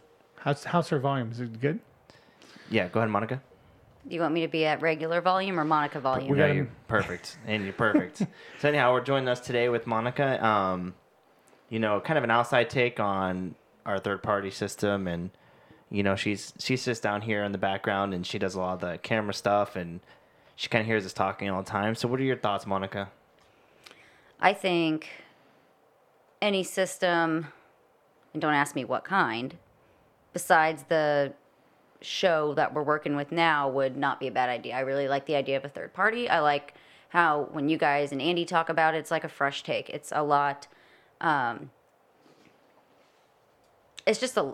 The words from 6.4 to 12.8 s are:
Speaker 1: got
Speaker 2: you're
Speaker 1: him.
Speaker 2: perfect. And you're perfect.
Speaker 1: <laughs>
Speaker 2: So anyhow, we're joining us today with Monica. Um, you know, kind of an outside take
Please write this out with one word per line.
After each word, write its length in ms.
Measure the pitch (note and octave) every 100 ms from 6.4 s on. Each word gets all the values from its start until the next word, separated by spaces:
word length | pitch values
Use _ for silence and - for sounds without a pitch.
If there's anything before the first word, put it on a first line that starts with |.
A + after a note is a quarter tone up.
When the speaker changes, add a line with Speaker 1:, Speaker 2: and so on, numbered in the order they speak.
| D3
Speaker 1:
got 60 | C#3+
Speaker 2:
you're 80 |
Speaker 1:
him. 80 | C3+ - -
Speaker 2:
perfect. 520 | G#2+ F#2 F2 - - -
And 200 | G#2+ G2
you're 80 |
perfect. 480 | F#2+ A2+ G2+ F2+ - G3+ -
Speaker 1:
<laughs> 180 | - -
Speaker 2:
So 80 | D3
anyhow, 240 | D3 B2+
we're 80 | B2+
joining 260 | B2 C3+ B2+
us 140 | B2
today 260 | - A#2+ A#2+
with 180 | A#2 A#2+
Monica. 560 | A2+ A#2+ C3+ C#3 C3
Um, 520 | A2 G#2 F#2+ F#2 F2+ - _ _ _ _ _ _ _
you 100 | A2+
know, 220 | G#2+ G#2
kind 180 | - D#3
of 60 |
an 80 | A#2+
outside 380 | A#2 A#2 B2+ A#2
take 320 | C3+